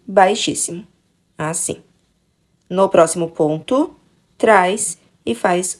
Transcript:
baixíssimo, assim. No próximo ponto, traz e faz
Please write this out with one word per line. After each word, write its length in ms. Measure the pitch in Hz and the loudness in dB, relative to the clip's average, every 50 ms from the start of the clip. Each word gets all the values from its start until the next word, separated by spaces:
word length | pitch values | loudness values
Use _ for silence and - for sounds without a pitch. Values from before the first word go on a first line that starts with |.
| _ | _
baixíssimo, 800 | - 190 196 185 185 233 226 - 147 - - - - 170 175 - _ _ _ _ _ _ _ _ _ _ | 0 4 4 4 4 2 -2 -4 -4 -4 -4 -6 -8 -8 -14 -16 _ _ _ _ _ _ _ _ _ _
assim. 440 | - 151 156 170 - - - - - _ _ _ _ _ _ _ _ _ _ _ _ _ _ _ _ _ | -8 -8 -6 -6 -6 -8 -8 -10 -12 _ _ _ _ _ _ _ _ _ _ _ _ _ _ _ _ _
No 220 | - 180 185 196 185 | -6 0 0 0 4
próximo 400 | - 180 165 165 - 175 165 165 | 4 4 4 4 2 -4 -6 -6
ponto, 680 | - - 156 151 156 160 - - 254 277 339 359 - _ _ _ _ _ _ _ _ | -2 -2 -2 -2 -2 -4 -4 -2 0 0 0 -2 -6 _ _ _ _ _ _ _ _
traz 600 | - 247 220 214 190 180 185 214 226 - - - _ _ _ _ _ - | 0 2 4 4 4 4 2 -2 -4 -6 -8 -8 _ _ _ _ _ -6
e 100 | 226 233 | -6 -6
faz 440 | - - 190 175 180 185 - - | -2 -2 -2 -2 -2 -2 -6 -10